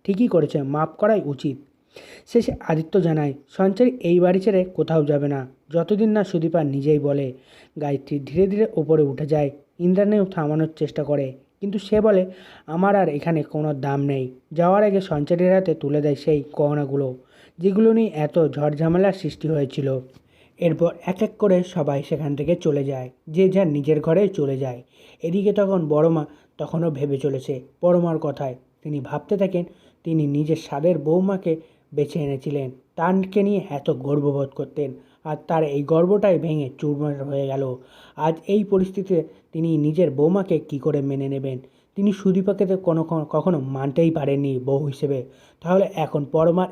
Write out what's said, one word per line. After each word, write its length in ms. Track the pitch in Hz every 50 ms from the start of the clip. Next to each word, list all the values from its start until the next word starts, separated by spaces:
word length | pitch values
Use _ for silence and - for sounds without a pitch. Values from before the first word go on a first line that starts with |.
| -
"ঠিকই 240 | - 196 185 247
করেছে, 340 | 247 - 165 147 - - 156
মাপ 280 | 139 135 143 151 160 156 -
করাই 240 | - 208 208 220 196 135
উচিত।" 320 | 143 139 - - 151 131 - - _ _ _ _ _ - - - - - - _
শেষে 240 | - - 233 226 - 254 - -
আদিত্য 340 | - 160 156 156 160 - 196
জানায়, 320 | 170 170 156 156 147 143 135 139 - _
সঞ্চারী 420 | - - 190 196 196 190 247 254 254 254
এই 180 | - 170 175 180
বাড়ি 200 | 180 180 185 190
ছেড়ে 240 | 185 233 196 185 185
কোথাও 420 | 185 185 - 156 156 165 160 147
যাবে 220 | 147 147 143 143
না, 200 | 143 143 135 127 131 - _ _ - 147
যতদিন 360 | 170 165 165 214 196 226 220
না 140 | 214 214 196
সুদীপা 400 | 196 - 165 156 175 165 175 151
নিজেই 360 | 143 135 139 135 151 156 147
বলে। 340 | 135 143 139 143 139 127 127 - _ _ - - - _ - 156
গায়ত্রী 380 | 147 143 143 135 - - 143 143
ধীরে 280 | 135 123 135 170 196
ধীরে 200 | 196 196 208 220 220 -
ওপরে 280 | 170 151 143 160 156 147
উঠে 220 | 139 135 127 151
যায়। 240 | 139 156 151 147 139 143 - _ _ _ -
ইন্দ্রাণীও 460 | 175 180 185 196 202 202 214 208 190
থামানোর 440 | 190 190 175 151 147 151 160 160 160 160
চেষ্টা 280 | - 156 139 - - 147
করে, 300 | 135 147 143 139 131 127 - _ _ _ -
কিন্তু 180 | 196 202 190 208
সে 220 | - - 214 214
বলে, 240 | 208 220 202 185 185 185 - - - - - - -
"আমার 300 | - 156 165 185 202 202
আর 140 | 202 185 160
এখানে 340 | 147 147 - 170 165 156 147
কোনো 300 | - - 156 151 151 147
দাম 280 | 135 135 139 139 139
নেই।" 320 | 143 143 139 135 131 127 127 - _ -
যাওয়ার 320 | 156 156 170 180 190 208 214
আগে 180 | 208 190 196
সঞ্চারীর 520 | 190 - 160 147 147 - 175 170 180 180 190
হাতে 220 | 190 185 175 156
তুলে 260 | 156 - 139 147 151
দেয় 140 | 147 151 143
সেই 280 | 135 - 160 151 147 135 - -
গহনাগুলো, 640 | - 151 147 147 147 147 131 139 139 139 127 127 127 _ _ _ _ - _ _
যেগুলো 360 | - 165 196 185 208 226 226 226
নিয়ে 180 | 226 226 208 156
এত 320 | 151 151 147 - 175 160
ঝড়ঝামেলার 680 | 143 120 147 147 151 151 147 160 165 170 180 190 202 190
সৃষ্টি 340 | 190 - 151 - - -
হয়েছিল। 520 | 156 160 147 139 127 - - 139 135 131 131 131 - - - _ _ _ _ _ _ _
এরপর 360 | - 180 165 156 - 170 170 170 - -
এক 160 | - 185 -
এক 100 | 220 208 - -
করে 240 | 208 202 185 180 180
সবাই 400 | 180 - 180 143 147 139 139 147 -
সেখান 260 | 165 143 156 143 143
থেকে 200 | 139 147 151 175
চলে 280 | 170 - 165 143 143 135
যায়, 260 | 139 139 131 127 127 - _ -
যে 220 | 160 156 175 190 185
যার 180 | 190 196 196
নিজের 340 | 160 143 147 135 143 156 151
ঘরে 260 | - 170 165 185 208
চলে 300 | 190 190 - 147 139 139
যায়। 260 | 131 135 127 123 123 - _ _ _ _ - _ -
এদিকে 320 | - 170 170 202 190 208 196
তখন 340 | 208 202 190 196 185 160
বড়মা 380 | 147 147 147 156 165 165 156 147 - - - _ _ _
তখনও 340 | - 151 143 - 165 170 165
ভেবে 260 | 143 131 143 143 139
চলেছে 440 | 131 143 143 135 131 127 - 139 127 127 - _ -
পরমার 380 | 175 175 180 175 175 170 160 160
কথায়। 360 | 160 147 135 - 143 131 127 - _ _ _ _ -
তিনি 160 | 156 147 143
ভাবতে 380 | 127 - - 147 - - 208
থাকেন, 260 | 185 190 185 185 175 175 175 - _ _ _ _ _ -
তিনি 240 | 170 165 160 147
নিজের 280 | 143 143 143 156 151 160
স্বাদের 420 | 156 - - 151 139 156 175 175
বৌমাকে 580 | 151 143 151 165 180 185 196 196 185 190 175 160 160 - - _ _ _ - 143
বেছে 260 | 147 147 147 - 170
এনেছিলেন, 520 | 147 139 139 131 - 156 143 143 135 127 131 - _ _ -
তাকে 480 | - 165 180 190 190 185 190 - 214 202
নিয়ে 180 | 202 208 190 - -
এত 220 | 143 139 - -
গর্ববোধ 580 | 147 127 131 139 143 143 139 147 139 139 139 135
করতেন, 440 | - - 139 131 - 151 143 131 127 - - _ _ _ -
আর 140 | 156 151 151 -
তার 160 | - 170 160 156
এই 200 | 147 139 143 143
গর্বটাই 560 | 135 165 160 170 180 202 202 208 202 180 151
ভেঙে 300 | 147 165 156 151 143 127 131
চুরমার 460 | - - 147 147 143 151 147 143 139 135
হয়ে 240 | 143 139 139 139
গেল। 280 | 135 135 139 135 127 123 127 - - - - - - -
আজ 200 | 139 151 160 160 - -
এই 160 | - 196 214 202
পরিস্থিতিতে 600 | 190 202 190 185 185 - 202 185 - 185 160 156 - - _ _ _ -
তিনি 240 | 160 165 165 160
নিজের 340 | 156 147 151 156 175 180 147
বৌমাকে 480 | 131 139 147 165 185 202 185 190 175 151
কী 200 | - - - 127
করে 220 | - 156 147 143
মেনে 280 | 139 139 139 139 139 139
নেবেন? 300 | 139 135 131 131 131 127 - - _ _ _ _ -
তিনি 160 | 196 202 214
সুদীপাকে 540 | 196 - - 196 180 196 185 202 196 196 202
তো 120 | 185 190
কোনো, 260 | 185 185 175 160 165 160
কোনো, 220 | 160 170 160 151 -
কখনো 300 | - 156 156 185 175 147
মানতেই 520 | 131 135 135 135 135 143 131 170 170 165
পারেননি 480 | 160 160 139 139 139 139 143 139 135 127
বউ 260 | 127 135 139 139 151
হিসেবে। 380 | 143 135 - - 139 139 131 123 - - _ _ _ _ _
তাহলে 280 | - 165 180 190 196 - -
এখন 300 | - 160 - - 151 143
পরমার 420 | 127 - 160 160 170 170 185 185 185